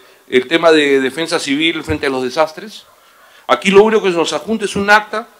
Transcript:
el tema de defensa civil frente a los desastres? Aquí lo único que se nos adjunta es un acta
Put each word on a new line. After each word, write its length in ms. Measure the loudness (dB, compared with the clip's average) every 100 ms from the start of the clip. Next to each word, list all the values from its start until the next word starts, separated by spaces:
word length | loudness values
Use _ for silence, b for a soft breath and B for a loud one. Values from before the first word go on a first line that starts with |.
| b b b
el 200 | -2 0
tema 240 | 2 4
de 280 | 4 4 2
defensa 400 | 0 -4 -6 -4
civil 440 | -2 -2 -2 -4
frente 240 | -6 -4 -4
a 20 |
los 140 | -4
desastres? 640 | -4 -2 -2 -4 -18 -20 _ b b b b b b
Aquí 220 | -2 4
lo 140 | 6
único 200 | 6 2
que 80 | 0
se 60 | -2
nos 140 | -2
adjunta 320 | -4 -6 -6
es 140 | -4 -4
un 120 | 2
acta 380 | 2 0 -10 -12